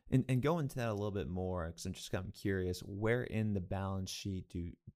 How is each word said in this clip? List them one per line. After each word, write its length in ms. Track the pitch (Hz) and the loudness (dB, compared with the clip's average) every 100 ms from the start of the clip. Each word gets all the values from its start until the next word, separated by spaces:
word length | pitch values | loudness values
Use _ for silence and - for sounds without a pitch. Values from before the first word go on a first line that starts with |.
| - | 2
And, 140 | 131 120 | 2 4
and 140 | 127 | 2
go 160 | 143 170 | 4 2
into 180 | 135 131 | 0 0
that 140 | 117 | 0
a 20 | |
little 180 | 104 104 | 0 0
bit 160 | 98 69 | 0 0
more, 420 | 92 92 90 82 | -2 0 -2 -4
'cause 160 | 82 95 | -4 -6
I'm 60 | |
just, 180 | 87 - | -6 -4
I'm 200 | 95 104 | -4 -4
curious, 480 | - 104 95 90 90 | -4 0 2 2 -2
where 420 | - 98 110 123 | -6 0 2 2
in 320 | - 110 110 | 2 0 2
the 60 | 98 | 0
balance 500 | 85 98 98 95 92 | 0 -2 0 -2 -4
sheet 400 | - 101 92 - | -4 -4 -4 -4
do, 200 | 90 85 - - | -6 -6 -8 -18